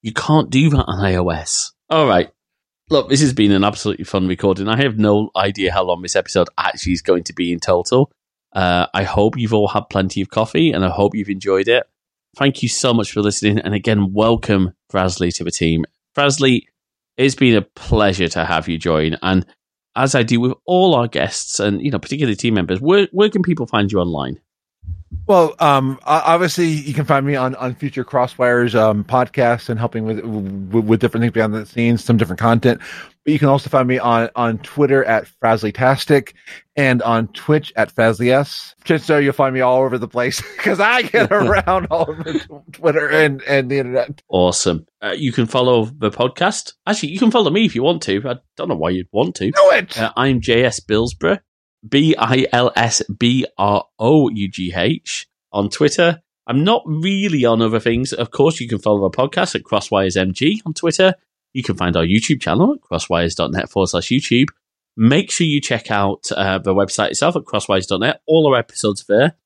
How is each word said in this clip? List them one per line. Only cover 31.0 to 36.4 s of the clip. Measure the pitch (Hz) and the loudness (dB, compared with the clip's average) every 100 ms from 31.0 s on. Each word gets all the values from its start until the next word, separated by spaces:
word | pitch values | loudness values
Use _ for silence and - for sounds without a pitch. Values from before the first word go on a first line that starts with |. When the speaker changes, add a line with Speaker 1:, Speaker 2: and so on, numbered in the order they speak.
Speaker 2:
different | 113 113 | 2 0
things | 117 | -2
behind | 113 110 | 0 -2
the | 110 104 | -2 -8
scenes, | - 117 117 | -2 2 0
some | - 117 | 2 2
different | 98 90 | 2 0
content. | 117 117 123 117 - - - _ | 2 2 2 0 -6 -18 -20 _
But | - | -2
you | 151 | 0
can | 147 | 2
also | 139 143 | 2 2
find | 139 123 | 0 2
me | 127 | 0
on, | 120 117 117 - | 2 0 0 -2
on | 117 113 | -2 -2
Twitter | - - 139 135 | -8 0 2 2
at | 123 113 - _ | 2 0 -2 _
Frasleytastic | 117 113 107 104 127 131 - 143 - _ | 0 2 0 0 0 0 2 0 0 _